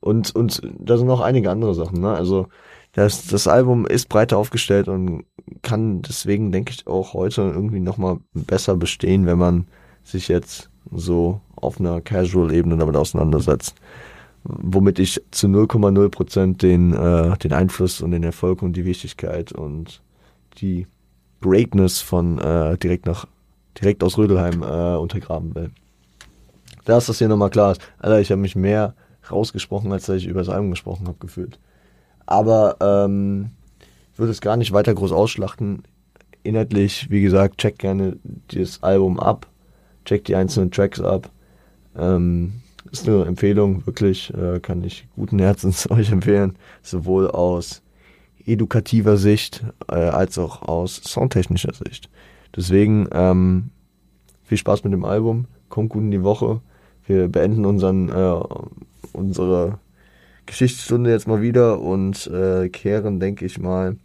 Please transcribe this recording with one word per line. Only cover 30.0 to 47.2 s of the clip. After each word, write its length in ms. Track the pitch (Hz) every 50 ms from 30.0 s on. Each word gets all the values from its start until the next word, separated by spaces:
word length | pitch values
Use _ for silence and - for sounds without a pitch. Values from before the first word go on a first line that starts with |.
| -
dass 100 | - 95
ich 100 | 92 90
über 140 | 87 87 92
das 80 | 87 92
Album 220 | 92 92 104 98
gesprochen 360 | 87 87 - 98 92 90 95
hab, 140 | 90 85 _
gefühlt. 400 | - 92 - - 90 - - _ _ _ _ _ _ _ _ _ _ _ _ _ _
Aber, 500 | - - 98 107 110 113 110 107 101 - -
ähm, 720 | - 101 101 101 101 98 98 98 98 98 101 98 98 110 - _ _ _ _ _ - _ _ _ _ _ _
ich 60 | -
würde 140 | 113 117 110
es 80 | -
gar 160 | - 104 107
nicht 160 | 120 117 104 92
weiter 200 | 101 104 120 110
groß 200 | 90 95 95 82
ausschlachten. 720 | 80 104 117 - - 98 95 - - 110 101 101 - - _ _ _ _ _ _ _ _ _ _ _ _
Inhaltlich, 640 | 104 107 110 113 113 107 101 98 98 - - - -
wie 120 | 98 104 98
gesagt, 360 | 98 92 95 98 101 - -
checkt 200 | - - - _
gerne 380 | - 95 95 98 98 95 - - _ - - - _ _
das 340 | - - - - - - -
Album 380 | 92 98 98 95 95 90 -
ab, 260 | - - 110 - - _ _ _ _ _ _ _ _ _ _ _ _
checkt 220 | - 101 104 -
die 80 | - 95
einzelnen 380 | 92 95 92 - 107 95 90 -
Tracks 280 | - 98 98 - -
ab. 300 | 87 90 92 92 - - _ _ _ _ _ _ _ _ _ _ _ _ _
Ähm, 580 | - 78 90 92 87 87 87 87 87 85 90 101 120 - _ _ - - -
ist 180 | - - - -
eine 160 | - 202 180
Empfehlung, 600 | 160 90 - - 196 202 196 104 101 95 92 -
wirklich, 460 | - - - 104 98 92 92 - - -
äh, 260 | - 90 87 90 87
kann 220 | - - 90 87 90
ich 220 | 87 - - - - _
guten 240 | - - 98 - 98
Herzens 520 | 95 95 101 - - 92 92 - - -
<laughs> 0 |
euch 200 | - 113 110 101
empfehlen, 460 | 107 92 90 - 101 101 101 95 92 _ _ - - _ _
sowohl 480 | - - 90 78 87 92 95